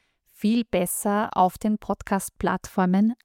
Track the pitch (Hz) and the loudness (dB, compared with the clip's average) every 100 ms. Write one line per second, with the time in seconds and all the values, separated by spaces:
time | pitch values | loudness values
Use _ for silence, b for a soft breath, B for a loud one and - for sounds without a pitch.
0 | _ _ _ - 208 233 226 180 175 - | _ _ _ -4 0 0 0 -2 -2 -2
1 | 208 208 220 - 185 - 214 214 - 202 | -2 0 0 2 2 2 -2 -2 -4 -6
2 | - 196 - - 175 185 - - 185 190 | -2 -4 -4 -6 -4 -4 -4 0 2 4
3 | 220 247 | 2 0